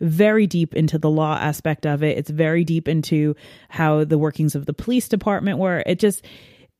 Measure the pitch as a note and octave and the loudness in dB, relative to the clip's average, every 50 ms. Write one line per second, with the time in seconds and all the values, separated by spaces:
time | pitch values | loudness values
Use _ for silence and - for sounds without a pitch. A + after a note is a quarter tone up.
0 | - E3 D#3 E3 G#3 G#3+ G#3+ A3 G#3+ F3 - E3+ E3+ D#3 - - D#3+ D3+ - D#3 | -2 -2 2 4 4 4 4 4 2 2 2 0 0 0 0 0 0 0 0 0
1 | D3+ D#3 D#3 D#3 D#3 D3+ D#3 - - D3+ D3+ - - E3 D3+ - - D3+ D3 C#3+ | 0 2 2 2 0 0 -2 -2 -2 -4 -4 -4 -2 -4 -4 -2 -2 -2 -2 0
2 | D3+ D3+ - - C#3+ - D3+ D3+ D#3+ D#3 D#3+ E3+ E3+ D#3+ E3 E3 D#3+ - D#3+ D#3+ | 0 0 0 -2 -4 -6 -2 0 0 2 2 0 0 0 0 -2 -2 0 -2 -2
3 | D3+ - E3 D3+ D3+ D3+ D3 - - - - - - - - - E3 D#3 D3+ D3+ | 0 0 0 0 2 0 -2 -4 -8 -20 -20 -20 -20 -12 -4 -2 0 2 2 2
4 | D3+ D3+ D#3 D3 D3+ D#3 - - D#3 D3+ - D3 C#3+ - D3 - - - B3 B3+ | 2 2 2 2 0 0 -2 0 -2 -2 -2 -2 -6 -6 -8 -8 -4 -2 -2 -2
5 | - - - G3+ - G#3+ G3+ F#3+ - G3+ F#3 C3+ F#3+ F#3 F3 E3 - - F3+ F3 | 0 0 -2 -2 -2 -2 -2 -2 -2 -2 -2 0 -2 -2 -2 -2 -2 -2 -2 2
6 | - G#3 F#3+ - - - - - - - - _ _ _ _ _ | 2 0 0 0 -10 -18 -20 -20 -20 -20 -20 _ _ _ _ _